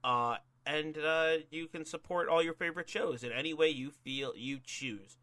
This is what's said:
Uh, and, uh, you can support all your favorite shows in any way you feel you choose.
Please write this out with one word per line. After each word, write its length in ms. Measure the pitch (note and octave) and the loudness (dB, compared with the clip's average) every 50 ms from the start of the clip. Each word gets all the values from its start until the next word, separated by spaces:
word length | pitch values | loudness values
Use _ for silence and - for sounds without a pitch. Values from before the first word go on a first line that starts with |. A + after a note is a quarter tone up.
Uh, 360 | - B2+ B2 A#2+ A#2+ A#2+ A#2 - - _ _ _ _ | 2 4 4 4 4 2 0 -2 -6 _ _ _ _
and, 320 | C#3 D3 D3+ D3+ D#3 D3+ D#3 | -2 -2 -2 -2 -2 -4 -2
uh, 380 | D3+ D#3 D#3+ D#3+ D#3+ D#3+ D#3+ D#3+ D3+ _ | 0 2 4 4 4 4 2 2 0 _
you 160 | D3+ E3 E3 D#3 | -8 -8 -8 -8
can 160 | - E3+ D#3 | -8 -10 -8
support 440 | - - D#3+ - - F3+ F3 E3+ - | -8 -10 -10 -6 -2 0 0 4 6
all 140 | E3 E3 | 6 6
your 120 | E3 E3 D#3+ | 4 4 0
favorite 340 | _ F3 E3+ D#3+ F3+ E3 - | _ -4 -2 -2 -4 -8 -4
shows 320 | - G#3 - F3+ C3+ A#2+ | -2 0 0 0 -2 -2
in 100 | B2 B2 | -4 -4
any 220 | A2+ B2+ D3 E3 D#3 | -4 -2 -2 -2 2
way 140 | D3+ D#3+ D#3+ | 4 4 4
you 220 | D3+ B2+ C3 C#3+ | 4 0 -6 -8
feel 440 | C#3+ - _ C3 C3+ C3+ C#3 C3 - | -10 -12 _ -6 -6 -4 -4 -4 -6
you 240 | F#2+ A#2+ C3+ C#3 C3+ B2+ | -6 -6 -6 -6 -6 -8
choose. 520 | - - - C#3 C3 G#2+ G2+ F#2+ G#2 - _ | -12 -10 -6 -6 -6 -6 -8 -12 -18 -20 _